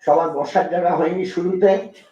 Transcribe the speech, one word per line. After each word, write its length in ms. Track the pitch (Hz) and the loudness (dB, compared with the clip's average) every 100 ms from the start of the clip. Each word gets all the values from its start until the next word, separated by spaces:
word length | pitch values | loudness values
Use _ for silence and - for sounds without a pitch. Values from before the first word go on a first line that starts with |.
সবার 260 | - 160 160 143 | 0 2 2 -4
বসার 280 | - 190 - | -2 -2 0
জায়গা 180 | 175 170 156 | 0 0 0
হয়নি 240 | 160 185 - | 0 -2 -4
শুরুতে, 380 | 175 180 185 196 202 - - - | -4 -2 2 4 2 -2 -16 -20